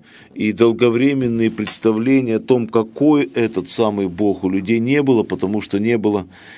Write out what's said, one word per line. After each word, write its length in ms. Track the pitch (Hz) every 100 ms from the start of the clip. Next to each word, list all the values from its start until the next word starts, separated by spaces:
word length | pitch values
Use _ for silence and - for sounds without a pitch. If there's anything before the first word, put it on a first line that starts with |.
| _ - -
и 200 | - 107
долговременные 1000 | 98 117 113 120 117 135 139 123 113 113
представления 840 | 110 104 - 113 110 123 135 123 110
о 20 |
том, 280 | - 127 113
какой 640 | 117 110 - 147 147 135
этот 360 | 123 113 95 -
самый 380 | - 110 101 98
Бог, 380 | 87 104 92 92
у 40 |
людей 300 | 95 95 117
не 220 | 117 143
было, 200 | 139 117
потому 360 | - 90 95 104
что 180 | - 101
не 200 | 110 117
было 300 | 104 104 90 - -